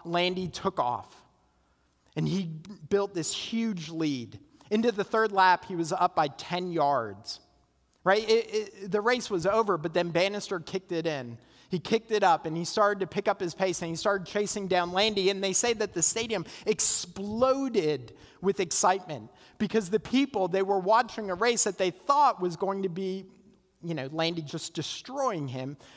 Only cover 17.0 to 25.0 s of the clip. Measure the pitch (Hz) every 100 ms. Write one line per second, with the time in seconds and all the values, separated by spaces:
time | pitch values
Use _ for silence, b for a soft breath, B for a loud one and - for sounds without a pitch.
17 | 175 190 202 220 262 269 269 220 156 139
18 | 120 B B B 185 196 175 - 196 190
19 | 185 135 110 B B - 214 220 175 214
20 | - 254 277 208 185 185 196 196 180 226
21 | 240 - 202 180 233 233 214 180 185 175
22 | - 285 277 185 180 160 196 196 196 170
23 | 190 190 190 - - _ _ _ 170 156
24 | 135 156 165 175 143 165 - 165 - -